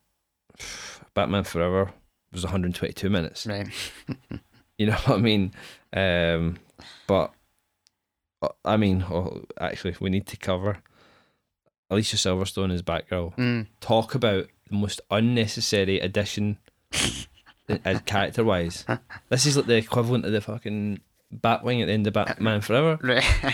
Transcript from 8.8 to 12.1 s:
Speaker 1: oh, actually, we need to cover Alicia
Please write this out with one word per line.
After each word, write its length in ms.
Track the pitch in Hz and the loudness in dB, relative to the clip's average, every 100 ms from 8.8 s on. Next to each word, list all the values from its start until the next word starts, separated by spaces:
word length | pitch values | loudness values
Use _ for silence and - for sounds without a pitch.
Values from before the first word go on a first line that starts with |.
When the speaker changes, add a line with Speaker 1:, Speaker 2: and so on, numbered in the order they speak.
| 104 92 90 | 4 2 0
Speaker 1:
oh, 320 | 82 92 - - - | -2 -4 -8 -12 -8
actually, 360 | 80 - 95 85 | -8 -6 -6 -4
we 100 | 95 | -2
need 200 | 95 101 | 0 -2
to 80 | - | -8
cover 420 | - 92 98 101 - _ _ _ _ _ _ _ _ _ _ | -4 -2 -2 -4 -10 _ _ _ _ _ _ _ _ _ _
Alicia 240 | 98 110 | 0 0